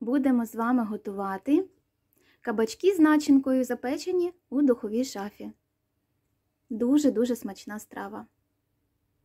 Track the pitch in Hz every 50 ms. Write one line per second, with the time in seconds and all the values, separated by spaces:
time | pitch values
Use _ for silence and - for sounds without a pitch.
0 | 233 226 262 294 254 277 254 240 233 220 - 220 226 233 254 247 226 208 214 -
1 | - 208 196 196 202 196 190 190 - 277 285 349 381 - _ _ _ _ _ _
2 | _ _ _ _ _ _ _ _ - 240 220 208 226 220 - - - 370 403 330
3 | 311 311 302 294 302 - 277 269 269 269 262 262 254 240 247 247 - 247 294 311
4 | - 359 359 359 349 349 - _ _ - 240 269 294 262 240 240 - 202 214 233
5 | 262 262 - 202 196 208 - - 208 214 220 _ _ _ _ _ _ _ _ _
6 | _ _ _ _ _ _ _ _ _ _ _ _ _ - 240 214 240 240 277 294
7 | 294 262 202 208 247 240 240 - - 196 190 - - - 208 214 - - - 220
8 | 202 196 214 208 226 - _ _ _ _ _ _ _ _ _ _ _ _ _ _
9 | _ _ _ _